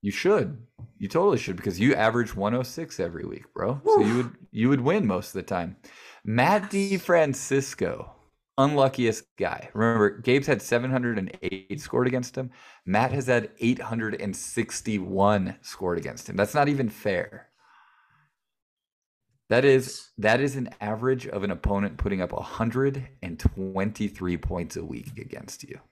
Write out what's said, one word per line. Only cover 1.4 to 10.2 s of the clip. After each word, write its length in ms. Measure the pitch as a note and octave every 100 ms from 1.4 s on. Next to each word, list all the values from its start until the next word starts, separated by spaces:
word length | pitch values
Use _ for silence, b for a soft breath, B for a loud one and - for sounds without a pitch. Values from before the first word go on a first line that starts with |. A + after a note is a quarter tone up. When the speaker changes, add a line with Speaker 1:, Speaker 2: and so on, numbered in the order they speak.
| - F2+
Speaker 1:
because 240 | - F2
you 160 | A#2+ -
average 400 | A2 A#2 A2 -
one 180 | G2+
oh 100 | A#2+
six 360 | B2 - E3 -
every 260 | F2 E2+ -
week, 260 | - -
bro. 280 | - F#2+ C#3 F#4
So 140 | G#4+
you 40 | G#2
Speaker 2:
Woof. 100 | A#2+ A#2+
Speaker 1:
would, 80 | - -
you 180 | G#2 A#2+
would 120 | C#3
win 260 | B2 G3 C3+
most 220 | F2+ -
of 40 |
the 100 | G2
time. 340 | - F#2 E2+ - B B B B
Matt 460 | - A2+ C#3 G#3 G3+
DiFrancisco, 1400 | G3 G3 F#3+ - E3+ D3+ C3 - C#3 C3+ - - - - - _ _ _ -
unluckiest 680 | C3+ D3 C3+ C3 A#2 A2 - _
guy. 320 | F#2 - -
Remember, 460 | G#2+ A2+ A#2 G#2
Gabe's 280 | G2+